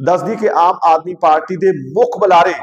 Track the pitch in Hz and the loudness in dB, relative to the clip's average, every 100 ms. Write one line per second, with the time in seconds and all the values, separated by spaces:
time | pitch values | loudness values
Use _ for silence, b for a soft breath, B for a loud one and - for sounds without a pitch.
0 | 135 175 165 220 220 156 170 185 175 160 | -2 0 -2 -4 -2 2 0 2 0 0
1 | 165 180 165 156 160 180 190 160 131 170 | -2 -2 0 0 -2 -2 -2 -2 -4 -2
2 | 240 190 196 175 180 160 | -2 0 2 4 2 -2